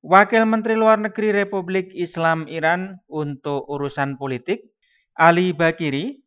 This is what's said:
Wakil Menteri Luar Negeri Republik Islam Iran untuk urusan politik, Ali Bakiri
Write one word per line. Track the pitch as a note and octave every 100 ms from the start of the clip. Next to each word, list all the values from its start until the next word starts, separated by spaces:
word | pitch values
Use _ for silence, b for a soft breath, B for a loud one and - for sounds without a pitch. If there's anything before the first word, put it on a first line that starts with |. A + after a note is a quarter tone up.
Wakil | G3+ F#3+ G3+ A3+ A3
Menteri | A3 A3
Luar | A3 A3 A3
Negeri | G#3+ - G#3+
Republik | G3+ G3 G3 F3 F#3+ F#3
Islam | F#3 E3+ E3+ E3 D#3+ D#3
Iran | E3 D#3 F3 F#3+ F#3 _
untuk | D#3 D3+ C#3 D3+ C#3+ C#3+
urusan | C#3+ C#3+ C#3 C#3 C3
politik, | C3+ B2+ - G3+ - _ _ _ _
Ali | - E3 E3+ F#3
Bakiri | D#3 E3 D#3+ D#3+ C3+ G#3 C#4+